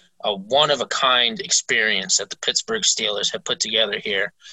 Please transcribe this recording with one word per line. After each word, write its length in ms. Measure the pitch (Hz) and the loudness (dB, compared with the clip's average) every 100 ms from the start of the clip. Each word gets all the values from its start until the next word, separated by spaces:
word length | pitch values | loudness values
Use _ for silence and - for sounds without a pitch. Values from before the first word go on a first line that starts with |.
| _ _ | _ _
a 100 | 107 | -4
one-of-a-kind 1080 | 98 101 135 151 139 - - 135 123 120 107 | -4 0 2 4 2 0 0 2 4 2 -2
experience 760 | 95 - - 123 110 98 95 - | -2 -2 0 0 2 0 0 0
that 140 | 101 | -2
the 80 | - | -6
Pittsburgh 440 | - - - 110 | -2 -2 -2 0
Steelers 480 | - - 110 104 101 | 0 0 -2 -2 -4
have 120 | 107 | -4
put 160 | - 123 | -6 -4
together 380 | 110 110 107 101 | -2 0 0 -2
here 340 | 110 98 98 _ - | -2 -2 -2 _ -18